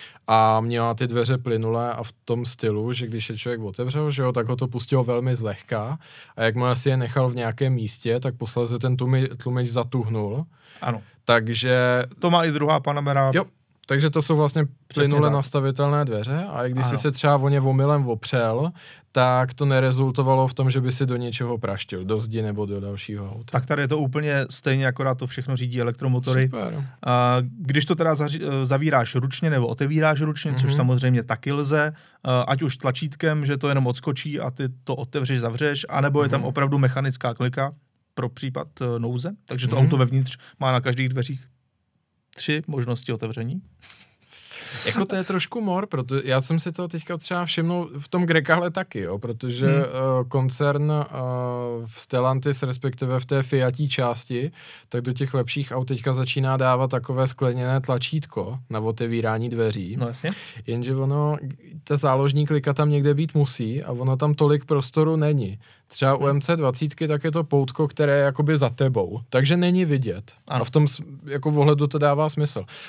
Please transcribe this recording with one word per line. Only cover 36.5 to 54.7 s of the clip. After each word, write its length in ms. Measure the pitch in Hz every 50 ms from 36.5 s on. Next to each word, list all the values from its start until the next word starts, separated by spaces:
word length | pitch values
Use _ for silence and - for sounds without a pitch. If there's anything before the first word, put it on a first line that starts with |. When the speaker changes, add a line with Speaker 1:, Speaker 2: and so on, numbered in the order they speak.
| 135 139 139 139 143 143
Speaker 2:
mechanická 560 | 135 127 127 139 131 120 123 - - 123 113
klika 380 | - 123 123 127 139 135 139 147 - _ _ _ _ _ _ -
pro 140 | 135 127 120
případ, 400 | - - 139 131 131 139 156 151 - -
eh, 180 | 127 120 120 117
nouze. 340 | 117 123 123 120 131 180 208 - _
Takže 220 | - 131 127 127 -
to 80 | -
Speaker 1:
Mhm. 80 | - 131
Speaker 2:
auto 120 | 165 156
vevnitř 400 | 131 127 123 131 135 131 - - - - - - -
má 120 | 143 131
na 80 | 127 123
každých 280 | 131 131 123 127 131 123
dveřích 360 | 131 131 120 - 135 127 - - _ _ _ _ _ _ _ _ _ _ _ _ _ _ _ _ -
tři 260 | - - - 151 151 -
možnosti 460 | - 147 135 120 123 120 117 - -
otevření. 500 | 117 110 113 110 117 117 113 120 170 190 - - _ _ - - - - - _ _ _ _ _ - - - - - - - - - - -
Speaker 1:
Jako 180 | - - 226 190
to 100 | - 202
je 80 | 190 180
trošku 360 | - 190 175 - - - 240
mor, 260 | 214 190 180 190 214
protože 340 | 202 - 135 123 123 135 139 131
já 160 | 139 131 139
jsem 180 | 135 - 165 165
si 140 | - 180
toho 160 | 165 - 180 165
teďka 280 | 170 160 - - 175
třeba 280 | 160 - - 185 175 175
všimnul 460 | 156 - 170 165 170 175 175 170 - 123 143
v 100 | 143 -
tom 140 | - 180 180
Grecale 440 | 165 165 160 139 170 160 175 175 175
taky, 300 | 160 190 180 - - 107
jo, 180 | 92 82 95 104
protože, 480 | 123 117 113 117 127 123 120 123 135
Speaker 2:
Hmm. 160 | - 156 156 -
Speaker 1:
eh, 400 | - - 131 131 131 131 127 127 123
koncern, 640 | - 131 131 131 - - 147 143 143 143 147 151
eh, 120 | 151 151 143 - - 131 127 127 123 123 123 123 123 123 123 120 120 117 117
v 140 | 113 113 -
Stellantis, 600 | - - 135 123 127 131 131 131 131 147 135 -
respektive 580 | 147 127 127 127 - 135 127 - 139 127 127 127
v 60 | 127
té 160 | - 143 139
Fiatí 460 | 131 - 143 131 127 127 127 135 147 135
části, 600 | - - 127 120 120 120 - - 123 120 135 170 - - - -